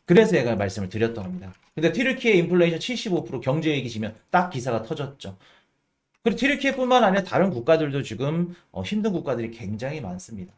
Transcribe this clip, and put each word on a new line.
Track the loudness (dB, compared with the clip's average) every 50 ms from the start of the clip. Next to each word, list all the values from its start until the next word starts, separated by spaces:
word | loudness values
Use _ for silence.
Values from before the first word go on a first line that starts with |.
| _
그래서 | 6 8 8 8 8
제가 | 4 2 2 2 0
말씀을 | 0 0 -2 -2 -4 -6 -6
드렸던 | 0 0 0 0 0 -4 -8
겁니다. | -8 -10 -10 -12 -14 -18 _ _ _ _
근데 | 0 0 2
튀르키예 | 2 2 0 0 -2 0 2 4 4
인플레이션 | 4 4 4 4 4 4 4 2 -2
칠십오 | -4 -6 -6 -6 -2 -2 -2 -2 -2
프로 | -4 -8 -4
경제 | -2 0 -2 0 0 0 0
위기 | 0 -2 -4
지면 | -6 -6 -6 -6 -8 -12 _ _
딱 | 2 2 2 2
기사가 | -4 -6 -4 -2 -2 -2 -2
터졌죠. | -4 -6 -6 -6 -10 -10 _ -16 -16 -16 -16 _ _ _ _ _ _ _ _ _ _ _ _ _ _ _ _ _
그리고 | -2 0
튀르키예뿐만 | 0 0 0 0 0 0 -2 -2 0 0 2 4 4 4
아니라 | 4 2 2 -2
다른 | 0 2 2 2 2
국가들도 | 0 -2 2 4 4 4 4 -2 -2 -4 -4
지금, | -6 -6 -4 -4 -2 0 -2 -2 -4 -6 -14 _ _
어, | -10 -8
힘든 | -6 -4 -4 -2 -2 -2
국가들이 | -2 -2 -2 -4 -4 -4 -4 -6
굉장히 | -8 -10 -8 -8 -6 -6 -6 -8 -8 -8
많습니다. | -8 -10 -10 -10 -12 -14 -14 -14 -14 -14 _